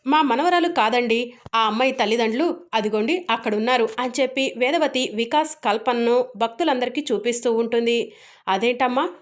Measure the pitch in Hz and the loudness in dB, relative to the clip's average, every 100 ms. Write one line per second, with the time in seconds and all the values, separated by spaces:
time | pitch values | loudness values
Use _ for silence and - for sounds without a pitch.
0 | 262 302 285 240 349 349 339 349 214 247 | -2 0 2 2 2 2 2 2 2 2
1 | 240 226 240 - - 226 220 220 262 262 | 2 0 -2 -10 -4 0 0 2 0 2
2 | 208 233 226 240 339 330 - 226 208 214 | 0 2 0 0 -2 -2 -4 -2 0 -2
3 | 233 359 - 233 233 208 233 247 226 - | 0 -2 -2 -2 -2 -2 2 2 0 -2
4 | 254 247 262 269 269 233 254 320 285 269 | -4 -2 -2 0 -2 0 0 2 0 0
5 | 254 214 233 294 302 - 220 220 240 240 | -2 -2 0 0 0 -2 -2 0 0 0
6 | 233 247 254 202 226 233 320 254 240 294 | 2 2 0 -2 -4 0 0 0 -2 -4
7 | 294 202 240 240 247 226 233 233 233 233 | -2 -2 -2 -2 0 0 0 0 2 0
8 | - - - - - 190 233 240 254 254 | -2 -10 -20 -12 -2 0 0 0 0 0
9 | 349 - | -2 -6